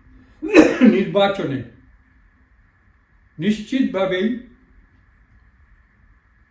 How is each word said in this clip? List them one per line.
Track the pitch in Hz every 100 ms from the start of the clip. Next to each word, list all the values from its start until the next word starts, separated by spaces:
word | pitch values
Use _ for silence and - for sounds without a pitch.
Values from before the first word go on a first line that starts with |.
| - - - - 349 381 - -
নির্বাচনে | 240 185 170 196 196 190 151 123 - - - _ _ _ _ _ _ _ _ _ _ _ _ _ _ -
নিশ্চিতভাবেই | 180 214 - 262 214 180 190 185 220 247 - - _ - _ _ _ _ _ _ _ _ _ _ _ _ _ _ _ _ _